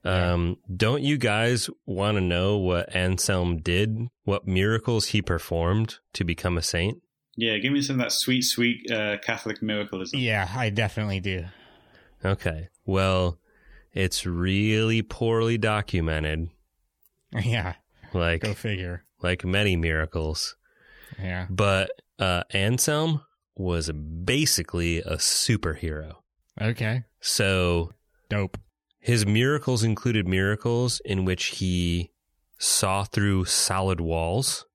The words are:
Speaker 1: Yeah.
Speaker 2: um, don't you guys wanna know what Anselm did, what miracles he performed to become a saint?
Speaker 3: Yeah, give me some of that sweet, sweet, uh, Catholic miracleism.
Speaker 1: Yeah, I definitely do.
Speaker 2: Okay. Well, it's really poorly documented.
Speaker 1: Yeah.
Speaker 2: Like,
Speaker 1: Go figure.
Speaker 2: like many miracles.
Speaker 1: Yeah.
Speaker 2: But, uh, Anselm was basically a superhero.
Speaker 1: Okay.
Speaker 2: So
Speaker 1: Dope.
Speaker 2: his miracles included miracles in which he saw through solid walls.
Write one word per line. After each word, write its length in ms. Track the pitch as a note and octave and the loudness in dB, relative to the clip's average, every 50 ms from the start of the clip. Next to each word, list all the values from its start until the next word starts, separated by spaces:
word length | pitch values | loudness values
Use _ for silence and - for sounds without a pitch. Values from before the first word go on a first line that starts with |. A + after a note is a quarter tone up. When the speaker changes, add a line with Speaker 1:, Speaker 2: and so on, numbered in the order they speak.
| _ | _
Speaker 1:
Yeah. 300 | - F#2 F2+ F2 F2 F2 | 0 0 2 2 2 2
Speaker 2:
um, 240 | F2 E2+ F2 F2+ - _ - F#2 | 2 2 0 -2 -4 _ -10 -2
don't 260 | F#2 A2+ A2 C3 D3 | 0 2 2 2 2
you 160 | D3+ C#3 D3 C#3 | 2 0 0 2
guys 500 | B2 A2+ G#2 G#2+ A2+ A#2+ B2 A2+ - - - _ _ | 2 2 2 2 2 2 2 0 -2 -6 -10 _ _
wanna 360 | - F#2+ F2+ G2 G#2 G#2+ G2+ | -6 -2 0 0 2 2 2
know 380 | F#2 F2+ F2 F2 F#2 G2 G#2 G#2 | 2 2 2 2 2 2 2 2
what 360 | F#2+ F2+ F2+ F2 - - - | 2 2 2 2 0 0 0
Anselm 680 | F#2 F2+ F#2 F#2+ F2+ - - G2 F2+ F2+ F2 E2+ D#2+ | 0 2 2 2 0 0 0 2 2 2 0 0 -2
did, 460 | D#2 F2 F2 F#2 G#2 A2 G#2+ A2 A#2 A#2+ _ _ | 0 0 2 2 2 0 0 -4 -6 -8 _ _
what 240 | _ - G2+ G2+ - | _ -2 -2 0 0
miracles 600 | F#2+ F#2 F#2 G2 G#2 A2+ A2 - - A#2 A2 G#2 - | 0 2 2 2 2 2 0 0 0 0 0 0 0
he 120 | - G#2+ | 0 -2
performed 800 | F#2 - F2+ D#2+ - - F2 E2 E2 E2+ G2 G#2+ A2+ A2 - - _ _ | 0 0 -2 -2 -2 -2 -2 0 2 2 2 2 0 -2 -6 -14 _ _
to 100 | _ - | _ -4
become 340 | F#2+ E2+ E2+ - - F2+ F2 | -2 -2 -2 -2 -2 -2 0
a 60 | E2+ | 0
saint? 400 | E2 - - F2 E2+ G2+ A2+ - _ _ _ _ _ _ _ | -2 0 0 0 0 0 -2 -6 _ _ _ _ _ _ _
Speaker 3:
Yeah, 220 | - A#2 A2+ A2 G#2 | -2 -2 0 0 0
give 140 | G2+ C3 | 0 0
me 100 | C#3+ C#3+ | 0 0
some 140 | C#3 - C3+ | 0 0 -2
of 60 | B2+ A#2+ | -2 -2
that 80 | - | -2
sweet, 300 | - - - - B2+ B2+ | -2 -2 0 2 2 2
sweet, 460 | B2 - - - A#2+ A#2+ A#2 A#2+ - - | 2 0 0 2 2 2 0 -2 -4 -4
uh, 300 | A#2 A2 G#2+ G#2 G#2 G2 | -2 -2 0 -2 -2 -4
Catholic 420 | - - A2+ A2 - A2+ G#2+ - | -4 -4 -6 -4 -4 -8 -6 -4
miracleism. 640 | A2 G#2+ G#2+ G#2 G#2 G#2 - F#2+ F#2 F2+ - C#3 | -4 -2 -2 -2 -4 -4 -6 -8 -8 -6 -4 -2
Speaker 1:
Yeah, 260 | B2+ A#2 G#2+ G#2 F#2+ F2+ G2 | 0 0 0 0 0 -2 -2
I 160 | B2+ B2 A2 | -2 -2 -2
definitely 480 | G2+ G#2+ A2 G2 - - G#2+ G#2 G2 F#2+ | 0 0 -2 -2 -2 -4 -4 -2 -2 -2
do. 280 | F2+ G2+ F#2+ F2+ E2 F2+ - - - - - - _ _ _ - - _ _ _ - | -2 -2 -4 -4 -6 -10 -14 -18 -20 -20 -20 -20 _ _ _ -20 -20 _ _ _ -2
Speaker 2:
Okay. 440 | F#2 G2 - - F2 D#2 D#2 F2 - _ _ _ | -2 -2 0 -2 -4 -4 -4 -10 -12 _ _ _
Well, 540 | - F#2+ F#2+ F#2+ F#2+ F#2+ F#2 F#2 F2 E2 _ _ _ _ _ _ - - - - _ | -2 0 2 2 2 2 2 2 0 0 _ _ _ _ _ _ -20 -20 -20 -20 _
it's 320 | _ G2 F#2+ F2+ - - - | _ -2 0 0 0 -2 -4
really 760 | F#2 F2 E2+ F2 F#2 F#2+ G2 G#2 A2 G#2+ G#2+ A2 A2 A2+ A2+ | -2 -2 0 0 2 2 2 2 2 2 2 2 2 2 0
poorly 560 | G#2+ - - - A#2+ A#2 A2+ A2+ A2+ A2+ A#2 A2+ | 0 -2 -4 -2 0 2 2 2 2 2 0 2
documented. 920 | G#2+ A2 G#2+ G#2 G2 - - F2+ E2 D#2+ D#2 D#2 D#2 D#2 D#2 D#2+ E2 E2 _ _ _ _ _ _ _ _ _ _ _ _ _ _ _ _ | 2 2 2 0 0 0 0 0 0 0 0 0 -2 -2 -2 -2 -4 -6 _ _ _ _ _ _ _ _ _ _ _ _ _ _ _ _
Speaker 1:
Yeah. 420 | - A#2 F#2 A#2 A2+ A#2 F2 F2+ F2 - _ _ _ _ - - | -4 -2 0 0 0 0 -2 -4 -8 -10 _ _ _ _ -20 -6
Speaker 2:
Like, 300 | - F#2 E2+ E2+ E2+ E2 | -2 0 2 2 0 0
Speaker 1:
Go 120 | - G#2+ G2+ | -2 -4 -6
figure. 480 | - - A2 G#2 F#2 F#2 F2 F2 E2+ _ _ _ _ | -4 -4 -4 -4 -4 -4 -8 -8 -10 _ _ _ _
Speaker 2:
like 240 | - F2 F2+ F2 - | -2 -2 -2 -2 -2
many 300 | F#2 F#2 G2+ G#2 G2+ F#2 | 0 0 2 2 2 2
miracles. 800 | E2+ D#2+ E2 D#2+ D#2 D#2 D#2 - E2+ D#2 D#2 D#2 - - - - _ _ _ _ _ _ - - - - - - - | 2 2 0 0 0 -2 -2 -2 -4 -4 -2 -4 -4 -6 -8 -10 _ _ _ _ _ _ -20 -20 -20 -20 -20 -12 -8
Speaker 1:
Yeah. 280 | G2 F#2 F2+ F2+ F2+ F#2 | -6 -6 -6 -6 -6 -6
Speaker 2:
But, 420 | F#2 F#2 G2+ G2+ F#2+ F#2+ G2 - - - _ _ _ - | -2 0 2 4 4 2 0 -2 -6 -14 _ _ _ -2
uh, 240 | G2+ F#2 F2+ F2 - _ | 0 2 2 0 -2 _
Anselm 720 | - G2 F#2+ G#2+ A#2+ B2 - - D3+ D3+ D#3 D#3+ D#3 C#3+ - _ _ _ _ _ _ | 0 0 2 2 2 2 2 2 2 2 2 2 0 0 -2 _ _ _ _ _ _
was 340 | - F#2+ F2+ F2 E2+ D#2 D#2+ | -6 -2 0 0 0 -2 -4
basically 1080 | D#2 D2 D2+ D#2 D#2+ E2 F2+ G2 B2 C#3+ D#3 C3 - - E2 - - F2 E2+ E2+ E2+ E2 | -6 -6 -8 -8 -8 -6 -2 0 0 2 2 2 0 0 -2 -4 -2 -2 0 0 0 -2
a 180 | - E2 D#2+ | -2 -4 -4
superhero. 1000 | D#2+ - - - - - - A#2 G2 - E2+ D#2 - - D#2+ D2+ D2+ D#2 D#2 - - _ _ _ _ _ _ _ - | -2 -2 0 0 0 2 2 2 2 0 -4 -4 -4 -6 -6 -6 -6 -8 -12 -16 -20 _ _ _ _ _ _ _ -4
Speaker 1:
Okay. 440 | G#2+ A2+ A#2 - A2 A2 A2+ B2+ A#2 _ _ _ | -4 -4 -2 -2 -2 -2 -2 -2 -4 _ _ _
Speaker 2:
So 720 | - - - - G#2+ G2 F#2+ F#2 F2+ F2 F2 E2+ E2+ E2+ - _ _ _ _ _ _ _ | -4 -2 0 2 2 4 4 4 4 4 4 2 0 -2 -6 _ _ _ _ _ _ _
Speaker 1:
Dope. 300 | G#2 G#2 G2 F#2 - - - _ _ _ _ _ _ _ | -2 -2 -2 -2 -6 -12 -16 _ _ _ _ _ _ _
Speaker 2:
his 240 | _ - A#2+ A2+ G#2 | _ 0 2 2 4
miracles 560 | G2+ G#2 A2 B2 C3+ D3 D3 - - B2+ A2+ | 4 4 4 4 4 2 0 0 0 2 2
included 460 | A2 A2+ A2 - - B2 A2 G#2+ F#2+ F2+ | 2 2 2 0 0 0 2 2 2 2
miracles 720 | F#2 F#2 F#2+ G2 G#2+ - - A#2 A#2+ A#2+ B2 B2 - - - | 2 2 2 2 0 0 0 0 0 2 0 0 -2 -4 -4
in 180 | - G2+ F#2+ F#2 | -2 -2 0 2
which 220 | F#2 F#2 - - | 0 0 0 -2
he 680 | - - - F#2+ F#2 F2+ F2 F2 E2+ E2+ F2 E2+ - _ _ _ _ _ _ _ _ _ _ | -6 -4 -2 -2 0 2 2 2 2 0 0 -2 -4 _ _ _ _ _ _ _ _ _ _
saw 460 | - - - - - G2 F#2+ G2 G2 | -2 0 2 2 2 0 0 -2 -4
through 420 | - - - G2+ G2+ G2 F#2+ F#2 | -2 0 2 2 4 2 2 2
solid 540 | - - - - - F#2+ F#2 F#2+ F#2+ F#2 E2 | 0 0 0 0 0 0 0 0 0 0 0
walls. 640 | E2+ E2 E2 E2 E2 E2+ F#2 A#2 C#3 - - - - _ | 0 -2 0 0 0 0 0 0 0 -2 -4 -6 -8 _